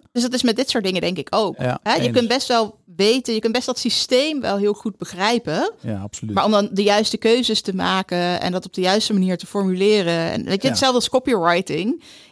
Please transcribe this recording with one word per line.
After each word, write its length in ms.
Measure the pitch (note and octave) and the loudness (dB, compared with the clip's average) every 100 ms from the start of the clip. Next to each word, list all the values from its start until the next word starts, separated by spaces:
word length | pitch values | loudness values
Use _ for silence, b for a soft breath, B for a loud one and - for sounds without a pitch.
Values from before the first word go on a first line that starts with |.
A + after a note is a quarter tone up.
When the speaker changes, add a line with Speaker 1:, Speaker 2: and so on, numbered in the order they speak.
| - | -4
Speaker 1:
Dus 100 | B3 | -2
dat 120 | A#3+ | -2
is 100 | B3 | 0
met 120 | A#3+ A3 | 0 0
dit 140 | C4+ | 0
soort 140 | A#3 | -2
dingen, 180 | F#3+ F#3 | 0 -2
denk 160 | F3 F3+ | -2 -4
ik, 100 | C3+ | -2
ook. 260 | G3+ G3+ - | 0 0 -2
Speaker 2:
Ja, 220 | B2+ C3 | -4 -4
Speaker 1:
Hè, 100 | G#3 | -2
je 80 | C#4 | 0
Speaker 2:
eens. 160 | A#3+ B3 | 2 2
Speaker 1:
kunt 100 | A#3 | 2
best 200 | B3+ - | 0 0
wel 320 | A#3+ G#3+ - _ E3 | 0 0 -6 _ 0
weten, 380 | G3+ B3+ B3 | 2 2 0
je 60 | A3 | -2
kunt 140 | A3+ | 0
best 120 | A#3 B3+ | -2 -2
dat 140 | B3+ | -2
systeem 600 | B3 - - B3+ D4+ D4+ | -2 -2 2 2 2 -2
wel 160 | A3 G3+ | -2 0
heel 160 | G3+ | 0
goed 240 | G#3 A3+ - | 0 -6 -8
begrijpen. 760 | F3+ F3+ G3+ A#3+ A#3 E3 F4+ A4+ | -10 -4 0 0 -2 -2 -4 -4
Speaker 2:
Ja, 180 | A2+ G2 | -8 -6
absoluut. 340 | G2+ - A2 F#3+ | -8 -10 -4 0
Speaker 1:
Maar 100 | G#3 | 2
om 60 | |
dan 180 | G#3 G#3 | 2 2
de 120 | F#3+ | 2
juiste 340 | G#3 G#3 A3 G#3+ | 2 4 2 0
keuzes 440 | A3 A#3+ A#3+ G#3+ | 2 2 2 -2
te 140 | - F#3 | -2 -2
maken 640 | F3+ F#3+ F#3+ F3 F3 F3+ | 0 -2 -2 -2 0 -2
en 100 | - | -2
dat 140 | F3+ F3+ | -4 -6
op 80 | |
de 80 | - | -2
juiste 320 | F#3 G#3 - | 0 2 2
manier 240 | G#3 F#3 F3+ | 2 2 -2
te 80 | - | -4
formuleren. 840 | G3+ F#3+ F#3 G3+ G#3+ E3+ E3+ E3 | -2 0 2 4 4 2 0 -2
En 120 | - | -4
weet 180 | - G3 | -2 0
je, 60 | C4 | 0
Speaker 2:
Ja. 20 | |
Speaker 1:
hetzelfde 280 | A#3 C4+ B3 | 2 2 2
als 120 | - | 2
copywriting. 960 | C4 B3+ A3+ E3+ F3 F#3+ D3+ G3+ E4 B B B | 0 2 2 2 2 0 -4 -2 -4 B B B